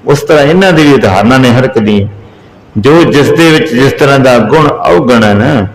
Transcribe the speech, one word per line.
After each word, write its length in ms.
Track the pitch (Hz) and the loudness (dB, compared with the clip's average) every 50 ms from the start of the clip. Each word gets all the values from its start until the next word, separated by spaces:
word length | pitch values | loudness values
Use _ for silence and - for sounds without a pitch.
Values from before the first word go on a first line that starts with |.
| - | -2
ਉਸ 160 | - 143 139 | -2 -4 -2
ਤਰ੍ਹਾਂ 240 | - - 165 151 139 | 0 0 0 0 2
ਇਹਨਾਂ 260 | 143 170 185 196 190 165 | 2 2 2 2 2 0
ਦੀ 100 | 160 151 | 0 2
ਵੀ 100 | 147 139 | 2 2
ਉਦਾਹਰਨਾਂ 460 | 120 107 104 92 98 104 117 131 131 | 2 0 0 0 0 0 2 2 2
ਨੇ 100 | 131 123 | 2 2
ਹਰ 140 | 117 127 131 | 0 0 -2
ਇੱਕ 140 | 127 - 113 | -2 -4 -2
ਦੀ। 280 | 107 107 104 101 101 101 - - - - - - - - - - - - - | -2 -2 -2 -2 -4 -6 -10 -16 -20 -20 -20 -20 -20 -20 -20 -20 -20 -10 -8
ਜੋ 260 | 107 104 135 151 170 165 | -2 0 2 2 2 2
ਜਿਸ 260 | - - 143 131 - | 2 0 0 0 0
ਦੇ 200 | 147 156 165 165 | 0 0 2 2
ਵਿੱਚ 220 | 156 - - - 120 | 2 0 -2 -2 -2
ਜਿਸ 200 | 123 135 131 117 | -2 -2 -2 0
ਤਰ੍ਹਾਂ 260 | - 151 139 139 135 | 0 0 0 0 2
ਦਾ 180 | 127 131 123 120 | 2 2 2 0
ਗੁਣ 300 | 107 107 135 160 151 143 | 0 0 0 0 0 0
ਅਵਗੁਣ 540 | - - - - - - 143 120 123 113 110 | -2 -2 -2 0 0 0 0 0 0 0 0
ਹੈ 100 | 104 101 | 0 0
ਨਾ, 340 | 101 113 147 151 120 98 95 | 0 -2 -2 -2 -2 -4 -6